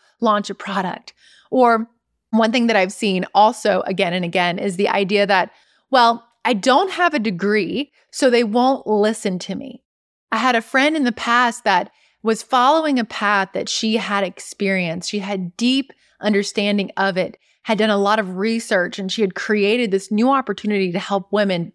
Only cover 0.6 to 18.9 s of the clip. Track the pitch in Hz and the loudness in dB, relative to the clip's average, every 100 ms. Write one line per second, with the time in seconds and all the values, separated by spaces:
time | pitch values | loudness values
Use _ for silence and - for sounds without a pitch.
0.6 | - 196 185 - - - _ _ _ 254 | -6 -4 -4 -8 -14 -20 _ _ _ 2
1.6 | 240 226 226 _ _ _ _ 220 226 247 | 4 2 -2 _ _ _ _ 0 2 2
2.6 | 233 214 190 - 214 185 - 190 214 247 | 2 2 0 -2 -2 -2 0 4 4 2
3.6 | 214 185 - 185 185 180 175 185 175 175 | 0 0 -2 -2 -2 -2 -2 -2 -2 -2
4.6 | 202 180 202 202 185 208 202 190 - _ | -4 -2 -2 0 0 2 2 2 0 _
5.6 | _ _ _ 262 233 233 - _ - 220 | _ _ _ 4 4 2 -8 _ -4 0
6.6 | 247 269 381 349 349 311 220 175 196 214 | 2 2 2 0 0 0 -2 -2 -2 0
7.6 | 170 202 285 _ _ - 262 240 233 233 | -2 -4 -8 _ _ -2 2 2 2 2
8.6 | 254 262 - 214 214 220 208 185 - 190 | 2 0 0 0 2 0 -4 -6 -8 -10
9.6 | - - _ _ _ _ _ 220 254 233 | -12 -18 _ _ _ _ _ -2 0 0
10.6 | - 262 285 320 247 226 233 240 247 - | 0 0 2 2 0 -2 0 2 2 0
11.6 | 214 185 202 _ _ _ 214 220 - 262 | 0 0 0 _ _ _ -2 -2 0 2
12.6 | 254 320 311 262 214 - 208 202 190 190 | 4 4 2 0 -2 -2 0 0 0 -6
13.6 | - - 220 220 185 202 185 - - - | -6 -4 -2 -2 -2 -2 -4 -6 -16 -4
14.6 | 196 190 175 175 - 208 196 196 175 - | -2 0 -2 -6 -6 -6 -6 -6 -8 -2
15.6 | 240 269 269 _ _ _ 214 202 202 - | 0 0 -4 _ _ _ 0 0 0 -2
16.6 | 202 202 190 - 196 185 - - _ _ | 0 0 -2 -2 0 0 -4 -8 _ _
17.6 | - 202 220 202 196 220 185 185 214 226 | -4 0 2 2 2 2 -2 -4 -2 -2
18.6 | - 196 175 | 0 0 0